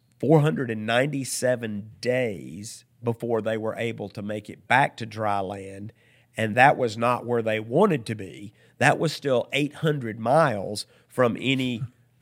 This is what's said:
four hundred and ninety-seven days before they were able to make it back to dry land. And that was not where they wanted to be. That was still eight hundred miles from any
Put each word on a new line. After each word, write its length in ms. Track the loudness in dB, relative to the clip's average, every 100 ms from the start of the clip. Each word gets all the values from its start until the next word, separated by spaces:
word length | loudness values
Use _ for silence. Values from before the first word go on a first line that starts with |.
| _ _
four 200 | 4 4
hundred 280 | 4 0 -4
and 160 | -4 0
ninety-seven 1080 | 0 0 -2 -6 -2 0 0 -2 -6 -10 -8
days 840 | -2 -2 -2 -6 -10 -14 -14 -18 _ _
before 380 | -6 -4 -2 -2
they 160 | -2 -4
were 180 | -4 -4
able 320 | -6 -6 -10
to 120 | -10
make 300 | -8 -8 -10
it 160 | -10 4
back 280 | 4 4 -2
to 80 | -12
dry 320 | -4 -2 0
land. 520 | -2 -8 -12 -14 -14 -16 _ _ _ -4
And 160 | 0 6
that 220 | 6 6
was 180 | 0 0
not 300 | 0 0 0
where 160 | -2
they 180 | 0 -2
wanted 460 | 0 2 4 2 -2
to 80 | -8
be. 380 | -10 -14 -16 -20 _ 2
That 220 | 4 4
was 120 | 0
still 380 | -2 0 0 0
eight 220 | -2 -2 -2
hundred 440 | -4 -2 -6 -4
miles 640 | 2 4 4 0 -4 -8 -10 _ _
from 280 | 2 2 2
any 420 | -2 0 -2 -4 -8 _ _ _